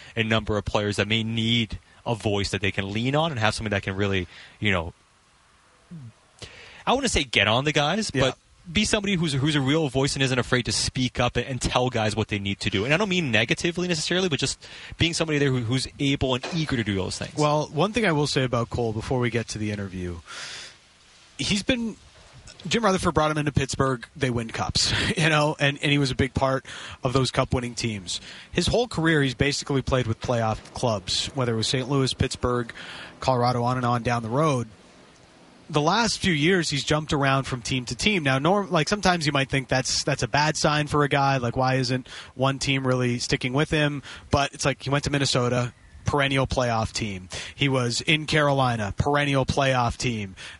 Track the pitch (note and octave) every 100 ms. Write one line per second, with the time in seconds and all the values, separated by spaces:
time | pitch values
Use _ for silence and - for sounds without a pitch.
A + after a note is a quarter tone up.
0 | - - A2 A2 G#2+ G#2 - A2 G#2 G#2
1 | G2+ A2+ A2 A2+ A2+ A#2 A2 - - -
2 | - A2+ A2 G2+ G2 G2 G2+ G2 G2 G#2+
3 | B2 D3 E3 B2+ A2 - A2 G2+ G2+ F#2+
4 | G2+ F#2+ F2 - - - G#2+ F#2 E2 -
5 | _ _ _ _ _ _ _ _ _ E3+
6 | A#2 - _ _ - - - - - B3
7 | C4 - C3 - G2+ A#2 D3 D3+ D3 G3+
8 | G#3 C3 C3 - _ _ F#3 E3 G#3+ A3
9 | G3+ F#3+ E3 C3+ D3 D3 C3 D#3 D3+ C3
10 | C#3 C#3+ C3+ B2+ - B2+ A#2 G2 - -
11 | B2+ - B2 - A#2+ B2+ - B2+ B2+ A#2
12 | G#2+ G#2 G#2 G#2 G2 G2 G#2+ G2 A#2 D#3+
13 | G#3 F3+ D3 G#2+ A#2 D#3+ F3 E3+ F3+ D#3+
14 | - F3 F#3 C3+ C3+ - - - - -
15 | E3 E3 D#3+ D3 C#3+ B2+ A#2 C3 - -
16 | C#3 C#3 C3+ B2+ - E3+ D3+ B2 G#2 G2
17 | G2 - - C#3 D3+ D3+ D3 D3 G3 A3+
18 | G#3 D3+ D3 D3 B2+ A#2+ A#2 - A2+ G#2+
19 | - B2+ A#2+ A#2 A2 G#2+ G#2+ G#2 G2 F#2
20 | F2 E2+ - - - - - - _ _
21 | _ - - - C3 G3 F#3+ B3+ A3+ -
22 | - - - - - - E3+ A3 G#3+ F#3
23 | F#3 D#3 D3+ D3+ D3 C#3 C3+ - C3+ B2+
24 | - - C3+ A#2 A2+ - G2 - - A2
25 | - - D#3+ D3+ D3+ D3+ C#3+ C#3+ D3+ C#3+
26 | C3+ B2+ C3+ - C3+ C3+ - - - -
27 | C3 C3 B2+ - C3 C3+ A#2+ A#2 A#2 G#2
28 | F2 - - - - - F3 G#3+ B3 -
29 | D#3+ D#3 C3+ B2 C#3 C#3+ - C#3 - C3
30 | A2+ A2+ - A#2+ A2 G#2+ - - B2 G#2
31 | F2+ - - C#3 A#2+ A2 G#2+ C3 B2+ C#3
32 | B2+ - C3 - B2+ B2 A#2 - - -
33 | - - - B2+ B2 B2 A#2+ B2+ B2 A#2+
34 | A#2 A#2+ A2 B2+ D#3+ C3 A2+ - - -
35 | - - - - - - - D3+ D3+ G#3
36 | A3+ - G3 D3+ D#3 F#3+ D3+ C#3+ - D3+
37 | D3+ D3+ C#3 C3+ C3 B2+ - C3 A#2+ B2
38 | G#3 G3 C#3 C3 D3+ G3+ F#3+ F3 D3 G#3
39 | F#3+ F3 D3+ C#3 C3+ C#3 B2+ C3 - -
40 | - C3+ B2 C#3+ D3+ D#3 D#3+ D3 D3 D3+
41 | C#3+ C#3+ C#3 C3+ A#2+ C3 B2+ C3 B2 B2+
42 | - - - - C3+ C3+ C#3 C3+ C3 B2+
43 | B2 A#2+ - D3 C3 C3 D3+ D#3 D3 C#3+
44 | - - - C#3+ C#3 C3+ C#3+ C3 - C#3+
45 | C#3 C#3+ C3 C3 B2 B2 B2 - - -
46 | - D3 C#3 C#3 B2+ - B2 A2+ G#2+ -
47 | A2 F#2+ F#2 - - - C#3 C3 A#2+ A#2
48 | - D#3 D3+ D#3 D3 C#3 B2+ A#2 G2+ -
49 | C#3+ D3 C#3+ C#3 B2+ C#3+ C3+ B2+ A#2+ -
50 | B2+ A2 G2 F#2+ -